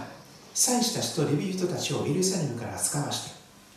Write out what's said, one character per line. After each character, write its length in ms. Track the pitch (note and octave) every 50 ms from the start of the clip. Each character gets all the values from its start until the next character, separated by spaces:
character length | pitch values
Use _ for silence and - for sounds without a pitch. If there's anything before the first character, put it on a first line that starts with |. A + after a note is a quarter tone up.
| - - - - - - - - - -
祭 320 | - - - A#3+ B3 A3+ G#3+
司 100 | - -
た 60 | C3
ち 140 | A#2 - -
と 80 | D#3+ C#3+
レ 80 | -
ビ 180 | C#3+ D#3 G3 F#3
人 160 | F#3 - F3+
た 120 | - - -
ち 160 | - - C#3+
を 100 | G#2+ -
エ 80 | C3+
ル 100 | D3 F#3
サ 160 | F#3 F#3+ F#3+ F3+
レ 60 | D#3 B2+
ム 120 | A#2 A2+
か 60 | A2+
ら 80 | G2+ F#2+
扱 240 | - - - - D3
わ 120 | C#3+ A#2
し 200 | A2 - - -
て、 100 | - - - - - - - - -